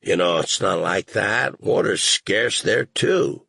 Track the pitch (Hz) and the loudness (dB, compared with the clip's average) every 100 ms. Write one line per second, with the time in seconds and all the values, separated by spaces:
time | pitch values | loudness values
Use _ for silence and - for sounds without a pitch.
0 | - 90 90 85 76 - 98 87 82 92 | 0 2 2 2 0 -2 0 0 0 -2
1 | 90 - 101 113 131 - - - - 92 | -2 -4 -2 0 -2 -4 -2 0 2 0
2 | - - - 101 120 - - 113 127 - | 0 -2 0 0 0 -2 0 0 -2 -2
3 | - 185 - - | 0 2 0 -4